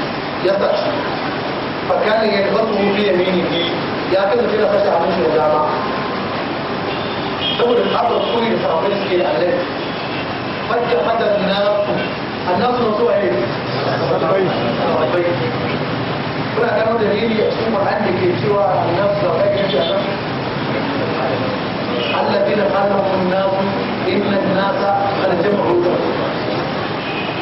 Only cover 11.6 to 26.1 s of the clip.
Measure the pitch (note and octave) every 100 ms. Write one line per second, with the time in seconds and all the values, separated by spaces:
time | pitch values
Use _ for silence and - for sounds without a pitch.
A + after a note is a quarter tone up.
11.6 | G3+ G#3 G3+ - D#5 - - - - -
12.6 | A#3+ B3 A3 G#3+ A#3 G3+ F#3+ F#3 - -
13.6 | - - - - - - - F#3+ F#3 -
14.6 | - D#3 E3+ E3 D#3 F3+ F3 F3 E3 -
15.6 | - C#3+ C#3+ - - - - - - -
16.6 | A#3 G#3+ A3+ A#3 G#3 G#3 A3+ A3 - -
17.6 | A3 G#3+ F3 G#3 G3 F3+ F#3 - G#3+ G3+
18.6 | G3 - E3 F3 G3+ G3+ - - D5+ -
19.6 | - - E5 D5+ D5+ - - - - -
20.6 | - - - C#3+ - - E3 E3 - -
21.6 | - - - - - - - G3+ G3+ G#3
22.6 | F#3+ F#3+ G3 G3+ F#3+ F#3 F#3 F#3+ F#3+ F#3+
23.6 | G3 G3 A#3+ - F#3 G3+ G3+ G3 F#3 F#3
24.6 | G3 F#3 G3+ G3 G3+ - F#3 F3 G#3 G3+
25.6 | - F3 - - -